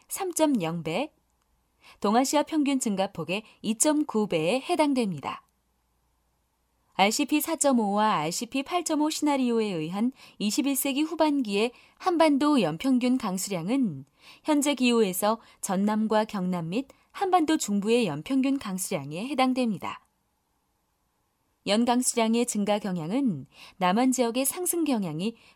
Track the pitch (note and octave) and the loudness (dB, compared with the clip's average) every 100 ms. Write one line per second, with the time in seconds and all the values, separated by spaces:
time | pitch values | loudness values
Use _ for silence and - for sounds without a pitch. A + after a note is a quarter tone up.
0 | _ - F#4+ F4 D#4 C4 D#3+ E3+ D#3+ E3+ | _ -8 -6 0 2 2 0 -4 -4 -4
1 | D4 - _ _ _ _ _ _ - - | -6 -10 _ _ _ _ _ _ -20 -4
2 | G3+ A3+ C4 D4+ D4 D#4+ C#4 C#4 A#3+ G3 | 0 2 4 2 0 0 0 0 -2 -2
3 | G3 - D3+ F#3+ - _ F#3+ A3 D4+ D4+ | -4 -4 -6 -6 -8 _ -6 0 2 2
4 | D4 A3 G#3+ E3+ D#3 B3 - F4 D4+ C4 | 0 -2 0 0 0 -2 -2 0 2 0
5 | A3 D#3 G#3 G3+ - _ _ _ _ _ | -2 -4 -8 -12 -16 _ _ _ _ _
6 | _ _ _ _ _ _ _ _ _ - | _ _ _ _ _ _ _ _ _ 2
7 | G3 A3 C#4+ D4+ D4 E4 C#4+ B3+ G#3 G3+ | 2 2 0 0 -2 0 2 2 2 2
8 | G#3+ F#3 D3+ F3+ A#3 C4+ C#4 F4+ D#4+ D4+ | 2 0 -2 -4 -6 -6 -4 -4 -2 0
9 | D4+ D#4 D4 C#4 B3 A#3 G#3+ F3 D#3 F#3+ | 0 0 0 0 0 0 0 -2 -4 -2
10 | A#3+ - - - G3+ G#3+ C#4 C#4 C#4 C4+ | -4 -4 -14 -6 -2 0 0 0 -2 -2
11 | D#4 E4 D#4 C#4+ A3 G3 A#3 - - _ | -2 0 0 2 0 0 -2 -4 -18 _
12 | - E4+ D#4+ C#4 D4 D4 E3+ D#3+ C4+ B3+ | -2 2 4 4 4 4 2 0 0 2
13 | B3 B3+ A3 F#3 - F#3+ E3 C4+ A#3 C#3 | 2 0 -2 -4 -4 -4 -2 0 0 -4
14 | C#3 _ - - - D4 C#4+ C#4 B3 A#3 | -12 _ -20 -10 0 2 2 2 2 4
15 | G#3 F3+ G#3 A3+ - _ - F#3 G#3 G#3+ | 2 2 0 0 -6 _ -4 0 0 0
16 | G#3+ G#3+ A3 G#3 F3+ F3+ E3 G3 C#4 _ | 2 2 0 -2 -2 -2 -4 -6 -6 _
17 | _ - G4 F4+ D#4 D#4+ - G3+ G3 A#3 | _ -6 0 2 2 0 0 -2 2 2
18 | G#3+ C#3+ D#3 C4+ C4+ C4+ G#3+ F#3 - F3+ | 2 -2 -2 0 2 0 -4 -6 -4 -6
19 | C#3 D#3 A#3+ D4 B3+ B3+ B3 F3+ G2+ - | -6 -8 -6 0 0 2 -2 -2 -8 -12
20 | _ _ _ _ _ _ _ _ _ _ | _ _ _ _ _ _ _ _ _ _
21 | _ _ _ _ _ _ - G#3 A#3+ A#3+ | _ _ _ _ _ _ 0 2 4 2
22 | B3 - A3 A3+ A#3 G#3+ G3+ G#3 G3 F3+ | 0 0 2 2 0 0 0 -2 -2 -4
23 | D#3 A#3 C#4 D3+ C3+ - - - F3+ G3 | -4 -2 0 -2 -8 -20 -20 -2 0 4
24 | C4 B3+ A#3 A#3 C4+ - F4+ F4 D4+ A#3+ | 2 2 0 0 -2 -2 -4 0 0 0
25 | F#3 D3+ G3+ A#3 - | -2 -4 -6 -6 -16